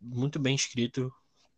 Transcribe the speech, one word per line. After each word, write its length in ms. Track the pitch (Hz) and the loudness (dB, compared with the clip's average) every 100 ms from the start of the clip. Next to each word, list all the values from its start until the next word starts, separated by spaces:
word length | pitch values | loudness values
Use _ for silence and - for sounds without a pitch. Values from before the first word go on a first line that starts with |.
muito 380 | 120 123 139 151 | -8 -2 -2 2
bem 160 | 135 | 2
escrito. 580 | 135 - 123 120 - 127 - _ _ _ | 2 0 0 0 0 -4 -6 _ _ _